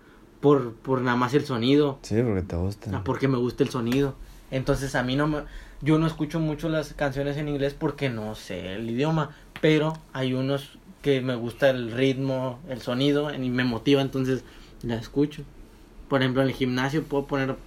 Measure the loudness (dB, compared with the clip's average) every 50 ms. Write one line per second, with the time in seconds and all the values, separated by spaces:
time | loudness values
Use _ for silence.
0 | -18 -20 -20 -20 -20 -20 -8 2 6 6 6 6 4 -2 -8 -8 -2 0 0 2
1 | 2 2 2 2 2 4 2 2 2 2 -2 0 4 4 6 6 4 2 0 -6
2 | -6 0 2 2 2 2 2 0 -2 -2 -2 -2 -2 -2 -4 -6 -8 -6 -6 -4
3 | -2 -2 -2 0 2 2 2 2 0 -2 0 0 0 0 0 -4 -2 0 2 2
4 | 0 0 -2 -8 -16 -18 -18 -20 -14 -6 -6 -4 0 0 0 0 -2 -2 -2 0
5 | 0 0 0 2 2 0 0 -2 -4 -8 -14 -16 -16 -16 -12 -4 2 2 4 4
6 | 4 2 0 -2 -6 -4 -2 -2 0 -2 -2 -2 -4 -2 -2 -2 -2 -4 -4 -2
7 | -2 -2 -2 -2 -2 -2 -2 -4 -4 -4 -2 0 -2 -2 -2 -2 -4 -4 -2 -2
8 | -2 -2 -2 -4 -6 -8 -8 -10 -10 -10 -8 -8 -8 -8 -8 -6 -6 -4 -2 0
9 | 0 2 2 0 0 -2 -6 -18 -20 -16 -8 0 2 4 4 4 2 0 -2 -6
10 | -14 -10 -6 -4 -2 -2 0 -2 0 0 -2 -2 -4 -8 -20 -20 -20 -20 -16 -4
11 | 0 2 2 2 2 -2 -4 -4 -4 -6 -2 2 4 4 4 2 -2 -4 0 2
12 | 2 2 2 0 -2 -2 -2 -2 -2 -4 -6 -8 -10 -10 -10 -6 -4 -4 -2 2
13 | 2 2 2 2 0 -2 -4 -4 -4 -2 0 2 2 0 0 0 4 4 4 4
14 | 4 2 0 -2 0 0 0 -2 -4 -12 -20 -20 -20 -20 -16 -8 -6 -4 -4 -4
15 | -6 -4 0 0 0 0 -2 -12 -16 -16 -18 -20 -20 -20 -20 -20 -20 -20 -20 -16
16 | -4 0 2 2 2 2 2 2 2 2 2 0 -2 0 0 0 0 0 0 -2
17 | -2 0 -2 -2 -2 -2 -2 -2 -2 -2 -4 -6 -10